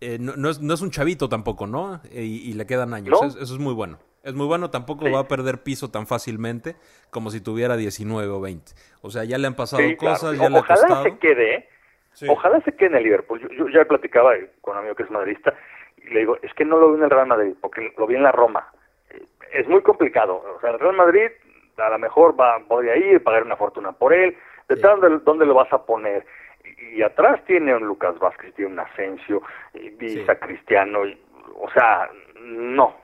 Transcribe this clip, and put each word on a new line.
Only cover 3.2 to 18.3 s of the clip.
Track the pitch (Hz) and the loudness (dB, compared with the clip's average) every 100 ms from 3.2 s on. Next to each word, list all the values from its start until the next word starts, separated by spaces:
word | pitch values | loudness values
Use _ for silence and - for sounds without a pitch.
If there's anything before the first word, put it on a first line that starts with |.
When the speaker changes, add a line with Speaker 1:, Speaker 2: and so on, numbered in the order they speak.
Speaker 2:
¿No? | 277 | 0
Speaker 1:
es-, | - | -6
eso | 131 | -12
es | 131 | -8
muy | 143 | -6
bueno. | 113 95 - _ _ | -6 -8 -12 _ _
Es | - | -12
muy | 135 143 | -6 -4
bueno, | 170 170 | -4 -4
tampoco | 135 120 143 151 | -8 -10 -6 -2
Speaker 2:
Sí. | |
Speaker 1:
va | 135 | -2
a | 135 | -2
perder | 135 131 127 | -4 -4 -6
piso | - 131 127 | -8 -10 -10
tan | 107 107 | -10 -6
fácilmente | 120 - 110 113 117 160 170 _ _ _ | -8 -8 -8 -8 -8 -12 -16 _ _ _
como | 117 110 | -12 -10
si | 110 | -10
tuviera | 101 110 123 120 | -8 -4 -2 -2
diecinueve | 104 - 104 110 101 | -4 -8 -8 -6 -6
o | 98 | -8
veinte. | 95 85 - - _ _ | -10 -12 -18 -20 _ _
O | 98 | -14
sea, | 110 | -10
ya | 113 127 | -6 -4
le | 135 | -4
han | 127 | -6
pasado | 120 135 | -6 -2
Speaker 2:
Sí, | 147 160 | -2 0
claro, | 160 - | -2 -2
Speaker 1:
cosas, | 160 143 | -2 0
Speaker 2:
sí. | |
Speaker 1:
ya | 135 | 2
le | 139 | 4
ha | |
Speaker 2:
Ojalá | - 180 | 4 6
Speaker 1:
costado. | 320 220 | 6 4
Speaker 2:
se | 143 - | 0 0
quede, | 160 127 110 165 | 2 4 2 -2
¿eh? | - _ _ _ _ | -8 _ _ _ _
Speaker 1:
Sí. | - 143 | -6 -2
Speaker 2:
Ojalá | 147 180 285 | 0 2 2
se | - - | 0 0
quede | 190 | 2
en | 139 | 2
el | |
Liverpool. | 113 98 - 117 | 2 0 -2 -10
Yo, | 123 | -10
yo | 131 156 | -6 0
ya | 156 151 | 4 4
platicaba | 143 - 123 120 104 95 _ | 2 0 4 4 2 -4 _
con | - | -10
un | 101 | -8
amigo | 107 104 | -8 -8
que | |
es | 110 | -6
madridista | 107 98 107 - - - - - _ | -6 -6 -4 -4 -4 -8 -20 -20 _
y | - | -4
le | 113 | -2
digo, | 110 120 | 0 -2
"Es | - | -6
que | - 151 | -4 0
no | 160 | 4
lo | 160 | 4
vi | 156 | 4
en | |
el | 151 | 2
Real | 135 131 | 4 2
Madrid, | 117 101 90 | 2 0 -4
porque | - - 113 - | -10 -10 -10 -4
lo | 110 | -2
vi | 123 | 2
en | |
la | 139 | 2